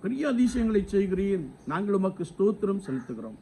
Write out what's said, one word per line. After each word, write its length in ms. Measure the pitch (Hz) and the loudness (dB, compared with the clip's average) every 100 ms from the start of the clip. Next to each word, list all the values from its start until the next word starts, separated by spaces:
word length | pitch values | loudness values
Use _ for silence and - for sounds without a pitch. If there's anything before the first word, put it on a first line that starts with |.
பெரிய 260 | 190 269 302 | -4 -2 0
அதிசயங்களை 580 | 240 247 247 226 214 196 | 2 2 2 2 2 2
செய்கிறீர். 540 | 202 196 185 196 196 135 - - | 0 2 0 0 0 -4 -10 -6
நாங்கள் 260 | 160 202 | -4 0
உமக்கு 300 | 196 190 - | 2 2 -2
ஸ்தோத்திரம் 580 | 170 - 196 214 202 196 160 | -8 2 2 2 -2 -2 -4
செலுத்துகிறோம். 480 | 131 120 113 110 107 | -6 -6 -10 -10 -16